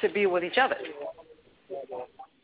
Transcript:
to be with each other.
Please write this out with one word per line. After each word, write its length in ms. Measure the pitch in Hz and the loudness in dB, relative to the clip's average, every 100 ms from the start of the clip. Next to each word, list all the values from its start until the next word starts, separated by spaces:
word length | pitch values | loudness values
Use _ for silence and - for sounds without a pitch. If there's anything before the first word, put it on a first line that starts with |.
to 80 | 214 | 0
be 160 | 180 202 | 2 2
with 180 | 180 | 2
each 140 | 170 - | 2 2
other. 200 | 269 - - 147 143 - - - _ _ _ 277 - 127 - - - _ | 2 2 -6 -10 -12 -12 -20 -20 _ _ _ -12 -10 -10 -12 -16 -20 _